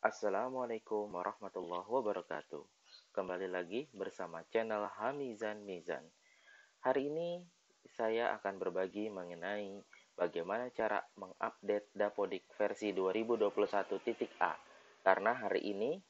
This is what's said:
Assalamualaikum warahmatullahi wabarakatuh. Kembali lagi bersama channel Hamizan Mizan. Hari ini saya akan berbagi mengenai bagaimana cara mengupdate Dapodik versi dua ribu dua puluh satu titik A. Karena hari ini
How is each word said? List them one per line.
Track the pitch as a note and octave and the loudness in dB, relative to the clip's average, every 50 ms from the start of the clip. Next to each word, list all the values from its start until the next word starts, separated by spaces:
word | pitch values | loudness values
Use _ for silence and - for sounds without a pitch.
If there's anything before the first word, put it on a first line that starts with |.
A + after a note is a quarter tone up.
| - | 2
Assalamualaikum | A2 - - - G#2 F#2+ G2 A#2 B2+ C3 B2+ B2 A#2 A#2 A2 _ - A2 G#2+ G#2 G#2 | 0 0 2 -2 0 0 2 -2 -2 -2 -4 -4 -4 -4 -8 _ -4 -2 -2 -2 -4
warahmatullahi | G2 F2 F2+ G2+ A2 - G2+ G2 - F#2 F2+ E2+ F2 F2 F#2 G#2 | -4 -4 -4 -4 -6 -6 -12 -10 -8 -8 -6 -4 -6 -6 -4 -2
wabarakatuh. | A#2 C3+ A#2+ G#2 G2+ F#2 E2+ - D#2+ D2 D2+ _ D2+ D2 C#2+ _ _ _ _ - - - _ _ _ | -2 0 0 0 -2 -2 -4 -6 -8 -8 -8 _ -12 -12 -12 _ _ _ _ -20 -20 -20 _ _ _
Kembali | G2+ F#2+ F#2 F2+ F2+ F#2+ F#2 | -4 -2 -2 -2 -4 -2 -2
lagi | F2+ F2+ F2+ E2+ F#2+ A#2+ D3 D3 B2 | -2 -4 -4 -2 -4 -6 -6 -6 -8
bersama | G2 F#2+ F#2 - - F#2 E2+ E2 E2 E2 _ - | -8 -8 -8 -6 -8 -8 -8 -8 -10 -12 _ 0
channel | A2+ A2+ A2+ A2 G#2 G#2 G2 - - | 0 0 2 0 -2 -2 -2 -4 -2
Hamizan | G#2 A#2+ C#3 D3 C#3+ B2+ A2+ G#2 A2 G#2+ G#2+ G#2+ G#2 | -2 -2 -2 -2 -4 -6 -6 -4 -4 -4 -4 -6 -8
Mizan. | G2+ F#2 F2 D#2 E2+ D#2+ C2+ D2+ D#2+ _ _ _ _ _ _ _ - - - - _ _ _ - | -8 -8 -8 -6 -6 -6 -6 -6 -12 _ _ _ _ _ _ _ -20 -20 -20 -20 _ _ _ 2
Hari | B2+ C3 C#3 C3+ C#3+ | 2 2 4 2 0
ini | D3+ D#3+ E3+ E3+ F3 F3 F3+ E3+ _ _ _ _ _ _ _ - - | -2 -2 -2 -2 -4 -6 -8 -14 _ _ _ _ _ _ _ -20 -4
saya | - A2+ A2 A2+ A2+ A#2 A2+ G2+ | 0 0 2 4 4 2 2 0
akan | G#2+ - G2 G2 F#2+ | 0 -2 -4 -4 -2
berbagi | F#2 F#2 E2+ F2+ F#2+ F#2 E2+ G2+ G#2 A2 | -2 -2 0 0 0 0 -2 -4 -4 -4
mengenai | G#2 F#2+ F2+ F2 F2 E2+ E2+ F#2+ G#2 G#2 G#2 G2 G2 G2+ F#2+ _ - - - _ _ | -4 -6 -8 -8 -8 -6 -4 -4 -4 -4 -4 -6 -8 -12 -14 _ -20 -20 -20 _ _
bagaimana | - F2+ E2+ - E2+ E2+ F2+ G2+ A#2 B2 B2+ B2 | -2 -2 0 0 -2 -2 0 -2 -2 -2 -4 -2
cara | - A2+ G#2+ G#2 G2+ - - _ | 0 0 2 2 0 -2 -4 _
mengupdate | - G2 F#2 F#2 _ - - - - - G2+ G2+ G2+ - - _ | -14 -12 -12 -6 _ -4 -4 -4 -6 0 0 0 0 0 -4 _
Dapodik | G2+ G#2 G#2 - - G2+ F#2+ G2 F#2 - _ - | 2 2 2 4 2 0 0 0 -4 -6 _ -2
versi | - G#2 G#2 G#2 - A2 G#2 F#2+ | 2 2 2 2 2 0 0 2
dua | F2+ F#2+ F#2 F#2 | 4 4 4 4
ribu | A2 A2+ A2+ A#2+ A2 | 2 4 4 4 4
dua | G#2+ G2+ | 4 4
puluh | - - G#2 | 6 4 2
satu | G2 - G2+ F#2+ - G2+ | 4 4 0 2 2 -2
titik | F#2+ - - A2+ - A#2+ - - - - | -2 0 -2 0 0 -2 -4 0 2 2
A. | F2 D#2+ - - - - - - - - - | 2 2 -2 -8 -18 -20 -20 -20 -20 -20 2
Karena | _ F#2+ F#2+ F#2 G2 A2 A#2+ | _ 6 6 8 6 2 2
hari | B2+ A2 G2+ F#2+ - - | 2 0 2 2 2 2
ini | G2+ G#2 G2 G#2+ B2+ E3 G3 - _ | 0 -2 0 0 0 0 -2 -6 _